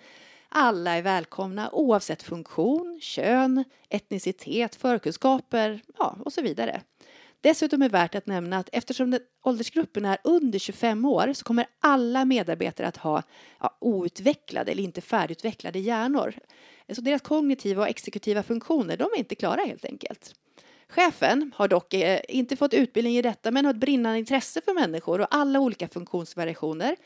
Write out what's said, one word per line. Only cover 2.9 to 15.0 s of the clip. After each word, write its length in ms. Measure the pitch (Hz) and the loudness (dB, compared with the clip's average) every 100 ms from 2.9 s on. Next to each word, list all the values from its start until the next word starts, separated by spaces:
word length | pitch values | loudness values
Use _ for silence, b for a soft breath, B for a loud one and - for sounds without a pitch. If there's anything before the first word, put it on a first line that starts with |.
| 339 | -10
kön, 600 | - - 165 254 262 262 262 b b | -10 -4 2 2 4 2 -2 b b
etnicitet, 840 | 208 - 196 185 185 - 196 233 - | -8 -6 -6 -4 -6 -6 -4 -4 -2
förkunskaper, 1080 | 254 233 - 165 262 262 - 233 214 214 - - | -2 0 -2 0 2 2 0 -2 0 -4 -14 -4
ja, 200 | - 190 285 | -4 -2 -8
och 80 | |
så 80 | 311 | -4
vidare. 400 | 269 147 - - - b b b b b | -4 -2 -4 -6 -10 b b b b b
Dessutom 400 | - 214 302 277 | 2 4 2 4
är 80 | 269 | 4
värt 260 | 196 170 202 | 4 2 0
att 100 | 196 | -4
nämna 320 | 185 175 190 | -4 -2 -4
att 120 | 185 | -2
eftersom 400 | 240 - 254 254 | -6 -6 -2 0
den, 100 | 247 247 _ | 0 -4 _
åldersgruppen 640 | - 233 233 320 320 - 202 | -2 -2 -2 -2 -2 -2 -2
är 120 | 190 | 0
under 360 | - 349 285 196 | 4 4 4 -2
tjugofem 460 | - - 233 214 262 | -4 -2 0 2 2
år 280 | 196 165 | 4 2
så 120 | - - | 0 0
kommer 220 | 233 233 _ | 0 0 _
alla 460 | 302 277 240 254 262 | 4 4 2 2 2
medarbetare 640 | 254 170 170 185 - 175 | 2 0 -2 -2 -2 -6
att 100 | - | -4
ha, 260 | 160 151 - B B B | -2 -2 -2 B B B
ja, 180 | - - | -6 -2
outvecklade 920 | 240 196 175 - 202 294 - - - | -2 0 -2 0 0 0 -4 -6 -4
eller 120 | 196 | -4
inte 180 | 196 175 | -4 -8